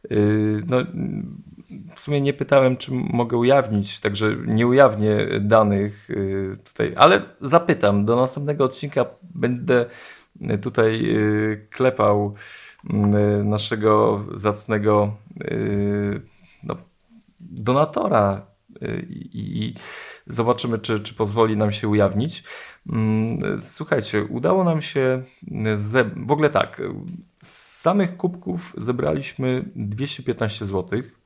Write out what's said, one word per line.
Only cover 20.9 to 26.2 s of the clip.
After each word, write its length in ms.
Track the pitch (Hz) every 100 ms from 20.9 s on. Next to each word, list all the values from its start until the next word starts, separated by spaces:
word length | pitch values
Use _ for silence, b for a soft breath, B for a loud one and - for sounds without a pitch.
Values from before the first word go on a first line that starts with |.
| 107
czy 140 | 104
pozwoli 440 | - 107 107 110 107
nam 140 | 107
się 160 | 101 107
ujawnić. 560 | 104 98 98 147 - B B B B -
Mm, 720 | 113 110 110 113 113 101 101
słuchajcie, 640 | - - 156 143 - 107
udało 400 | 104 120 156 190
nam 180 | 180 160
się, 420 | - 139 131 131 127 b - 107 110
y, 40 | 104
ze-, 320 | 104 123 113
w 160 | -